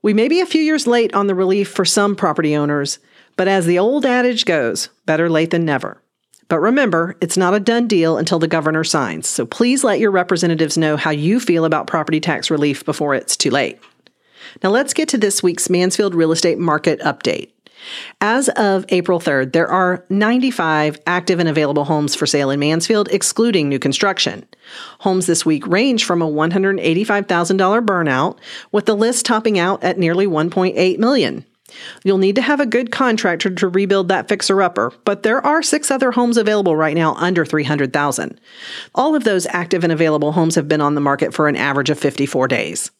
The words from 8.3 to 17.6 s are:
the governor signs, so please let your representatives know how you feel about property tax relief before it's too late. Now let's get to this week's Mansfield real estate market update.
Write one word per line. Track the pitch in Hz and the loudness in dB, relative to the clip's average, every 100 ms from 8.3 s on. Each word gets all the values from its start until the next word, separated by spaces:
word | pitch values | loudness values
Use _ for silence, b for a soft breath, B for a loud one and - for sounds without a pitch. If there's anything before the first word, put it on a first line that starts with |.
| 170 | 0
the | 160 | 0
governor | 165 151 156 | 0 0 0
signs, | 160 156 120 80 - | 0 0 -2 -4 -6
so | - | -4
please | 113 - 240 262 | -6 -4 -2 0
let | 226 180 | 0 2
your | 220 | 2
representatives | 190 180 175 170 160 156 160 | 0 0 0 0 0 0 0
know | 156 151 | 0 0
how | 165 | -2
you | 151 151 226 | -2 0 0
feel | - 170 160 | 0 0 2
about | 156 - | -2 -2
property | 165 151 156 | -4 -2 -2
tax | 156 151 - | -2 -4 -2
relief | 156 147 139 - | 0 0 -2 -6
before | 147 147 | -4 -2
it's | 135 - - | -2 -2 -2
too | 196 | 0
late. | 175 107 - - _ _ _ B B B B | 0 -2 -6 -20 _ _ _ B B B B
Now | 190 | 0
let's | 214 277 | 0 0
get | - 311 | -2 -2
to | 262 | 0
this | 208 196 | 0 0
week's | 185 175 - | -2 -2 -2
Mansfield | 180 180 - 208 | 0 0 0 -2
real | 175 160 | 2 0
estate | 165 175 - | 2 0 0
market | 170 151 165 151 | 0 0 0 0
update. | - - - 82 - _ | -2 -4 -4 -4 -8 _